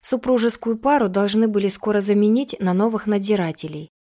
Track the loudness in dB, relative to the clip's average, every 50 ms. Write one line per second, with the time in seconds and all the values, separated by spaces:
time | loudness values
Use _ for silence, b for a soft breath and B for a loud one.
0 | _ -4 -6 -4 0 0 0 2 2 0 -2 -2 -4 -4 -6 -2 0 0 2 2
1 | 2 0 0 0 0 2 2 2 2 2 2 0 0 0 -4 -4 -4 0 0 0
2 | 2 2 2 4 4 4 4 2 0 -2 -6 -4 -2 0 2 2 2 0 0 -2
3 | -2 0 -2 0 0 0 0 0 0 -2 -4 -8 -10 -10 -10 -12 -14 -16 _ _